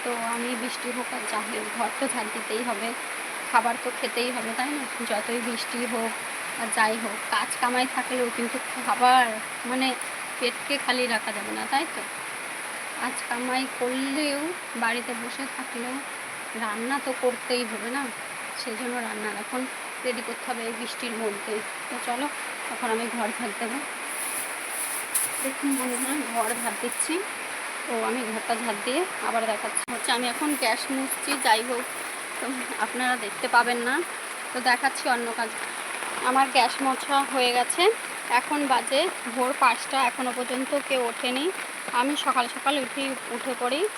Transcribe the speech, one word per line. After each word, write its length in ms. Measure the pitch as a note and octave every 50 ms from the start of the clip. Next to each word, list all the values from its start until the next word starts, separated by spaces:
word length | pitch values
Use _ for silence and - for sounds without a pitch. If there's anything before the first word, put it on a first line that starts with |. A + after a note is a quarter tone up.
| -
তো 80 | A#3+ A#3+ A#3 A3+ A3+ A#3
আমি 140 | A#3+ A#3+ A#3+ B3+ A#3
বৃষ্টি 280 | A#3 B3+ - - - B3 B3
হোক 120 | B3 A#3+ - - B3
আর 60 | G#3+ G3+
যাই 160 | A3 G#3+ G#3+ G#3 A3+
হোক, 120 | G#3+ G#3+ G#3+ G#3 A#3
ঘর 120 | A#3 - - -
তো 60 | C#4 C4 -
ঝাড় 160 | B3 G#3+ G#3+ -
দিতেই 260 | A3+ G#3+ - G#3+ A3 B3 A#3+
হবে, 200 | A3+ G3+ G#3+ A#3 A#3+ - - - - - - - - - - -
খাবার 260 | - A#3+ A3+ A#3+ A#3 B3 -
তো 60 | B3 B3 -
খেতেই 320 | - A#3+ - A#3+ A#3+ B3 B3
হবে, 160 | B3 A3 A3 A#3 A3
তাই 100 | B3+ C#4 D4 C#4+
না? 60 | C4 A3+ - - A#3+ A3+
যতই 280 | A3+ G#3 G#3+ - A#3 A#3+ A3+ A#3+
বৃষ্টি 320 | A#3 A3+ - - - A#3+ A#3+ A#3 A#3
হোক 180 | A#3 A3+ A3+ A3 - - - - - - - - -
আর 60 | A#3 A3 - A#3+
যাই 180 | A3 G#3+ A3 A3+ A3
হোক, 140 | G#3+ G3+ A3 - - -
কাজ 160 | G#3+ A3 B3 - -
কামাই 240 | - A#3+ A#3+ B3+ B3+ B3+ -
থাকলেও 320 | - B3 - B3+ B3+ B3 A#3+ A#3 -
কিন্তু 200 | A#3 A#3 - B3+ - - - B3+ A#3+
খাবার, 400 | A#3+ G#3+ A#3+ B3 B3 B3+ C4 B3 A#3 A3 A3 - - - - - A#3+
মানে, 180 | B3 C4 C4 C4 B3+ - - - - - - - - -
পেটকে 380 | B3+ A#3+ A#3+ - - - C#4 C#4 -
খালি 180 | - B3 B3+ B3 A#3+ A#3
রাখা 160 | A3 - - G#3+ G#3
যাবে 140 | G3+ G#3 G#3+ A3
না, 60 | A3 A3+
তাই 140 | - C#4 E4 D#4 -
তো? 60 | - - - - - - - - - - - - - - - - - - - - -
কাজ 160 | - B3+ B3 - - -
কামাই 340 | B3 A#3+ B3 B3+ B3 B3+ C4 C4 - -
করলেও, 600 | B3+ B3 B3+ C4 C4+ C#4 C4+ D4+ D4+ D4 C#4 C#4+ D4 D#4+ F#4 - - - - A#3 A#3
বাড়িতে 280 | A3+ A#3 B3 A#3+ - B3 A3+
বসে 220 | A#3 B3 - - C4+ C4 -
থাকলেও 400 | - C4 - - A#3+ A#3 B3 C4 C#4 C4+ - - - - - - - - - - A3+ A3+
রান্না 320 | G#3+ G#3 A3 A3+ B3 C#4 C#4+ C4+
তো 60 | C4+ B3+ B3+ -
করতেই 400 | B3 B3 A#3 - - B3 B3 B3 G#3+
হবে 180 | A3 G#3 G3+ A3+ B3
না? 60 | C#4 C#4 B3 G#3+ - - - - - - - - -
সেই 140 | - B3+ A3 G#3+
জন্য 140 | B3+ A#3+ A#3+ B3 A#3 A3
রান্নার 280 | G#3+ G#3+ G#3 G#3+ G3+ G3+ G#3+
এখন 180 | - - B3+ C4 C4 - - - - - - -
রেডি 160 | B3+ B3 A3 B3+ -
করতে 180 | A#3 - - -
হবে 120 | B3+ A#3 A3+ A3+
এই 40 | A#3 G#3+
বৃষ্টির 340 | B3 - - - - A#3+ A3+ G#3+ A3+
মধ্যে। 300 | G#3+ G3+ G3+ - - G#3+ G#3+ G#3 - - - - -
তো 60 | C#4 A#3+ A#3+ -
চলো, 180 | A#3+ B3 C#4 D4 - - - - - - - - B3
এখন 140 | - - A#3 A3
আমি 100 | A3+ A#3 A#3 G#3+
ঘর 120 | A#3+ A3 G#3 A#3 -
ঝাড় 180 | A#3+ A3+ G3+ -
দেবো। 180 | A#3 A3 A#3 C#4+ D4 - - - - - - - - - - - - - - - - - - - - - - - - - - - - - - - -
দেখুন 260 | C4+ C4+ - - C#4+ C4+ C4
বন্ধুরা, 360 | B3+ B3+ B3 A#3+ C4 C4 C#4+ D4+ B3+ A3+ A#3
ঘর 160 | A#3 A3 A3 A#3+ A#3
ঝাড় 160 | A#3 A#3 G#3 -
দিচ্ছি। 320 | - A#3+ - - C#4+ - D#4+ F4+ G#4 - - - - - - - - - - - -
তো 80 | - B3 A3+ A3 A3
আমি 100 | A3+ B3+ B3 G#3+
ঘরটা 240 | A3 A3 - - A#3 A3+
ঝাড় 180 | A#3+ A#3 G#3 G#3 G#3
দিয়ে 160 | B3 B3 D4+ F#4 F#4+ - - - -
আবার 140 | - A#3 A3 A3
দেখাচ্ছি। 320 | G#3+ G#3 - A3 - - - - B3
হচ্ছে 160 | A3+ - - B3 A#3+
আমি 80 | B3 B3 A#3+
এখন 160 | - D#4 D4+ D4 B3+ -
গ্যাস 180 | A3+ A3 A#3+ - - C4+
মুছছি, 360 | C4+ C4+ C4+ - - - - C#4+ C#4 B3
যাই 160 | C4 A3 A3 A3+ B3
হোক, 140 | B3+ A#3+ B3+ - - - - - - - - - - -
তো 60 | - B3 C4+ B3+ A#3+ - - - G3+
আপনারা 280 | A3+ - A#3+ B3+ B3 B3 B3 A3
দেখতে 220 | G3+ - - - A#3+ -
পাবেন 240 | A#3+ A#3+ A#3+ B3 A#3+ A#3 A#3+
না। 80 | C4 D#4 F4 - - - - - - - - -
তো 60 | - B3+ A#3+ B3
দেখাচ্ছি 340 | A#3+ B3 - C4+ - - - D4+ B3+
অন্য 120 | A#3+ A#3+ A#3 A3+ -
কাজ। 120 | A#3 A3 - - - - - - - - - - - - - - - B3+
আমার 180 | B3+ C4+ C4+ C4+ B3+
গ্যাস 180 | C4+ A#3 A#3+ B3 - C#4
মোছা 300 | C4+ C4 B3+ - - C#4+ C#4 C#4 C4 B3+
হয়ে 180 | C4+ B3+ B3 A#3+ B3
গেছে। 260 | B3 B3 - - F4 G4+ A4+ - - - - - - - - A#3+
এখন 200 | B3+ - D4+ D4 C#4+ C4+
বাজে 300 | C4 A#3+ B3 A#3+ C4+ C4+ E4 F#4+ - - - B3 A3+
ভোর 180 | B3 B3 B3+ C#4+ -
পাঁচটা, 360 | - A#3+ A#3 - - - - C4+ C4+ A#3+
এখনও 220 | - - C4 B3+ A#3 B3
পর্যন্ত 340 | B3 A#3 B3+ B3+ C4 B3 D4 C#4+ C#4 -
কেউ 120 | C#4 B3+ B3 A#3
ওঠেনি। 360 | A#3 - - B3 B3 C4 C#4+ F4+ F#4+ - - - - - - - - A#3+
আমি 140 | B3 C#4 D4 C#4 -
সকাল 200 | C#4+ C4 B3+ A#3+ A#3+ -
সকাল 180 | C4 - C#4 D4 D4 C4
উঠি, 180 | A#3+ - C#4+ C4+ C4+ C4 A3+ - - A3+
উঠে 180 | A#3+ - C4 B3 A3+
পড়ি। 200 | A#3+ B3 B3+ D4 F#4+ G#4+ -